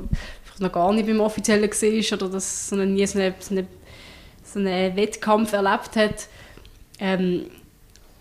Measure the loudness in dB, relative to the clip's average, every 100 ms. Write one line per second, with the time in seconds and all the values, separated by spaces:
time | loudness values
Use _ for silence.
0 | -4 -4 -4 -16 -18 -4 -2 2 2 4
1 | 2 2 2 0 2 4 2 2 2 2
2 | 0 -2 -4 -4 -6 -8 -4 -2 0 2
3 | 0 2 0 -2 -4 -4 -4 -10 -20 -20
4 | -20 -20 -20 -20 -12 -4 -2 0 0 0
5 | -2 -2 2 2 4 2 2 0 0 0
6 | 0 0 -12 -18 -20 -20 -20 -20 -20 -6
7 | -2 0 2 0 -4 -14 -20 _ -20 -20
8 | -20 -20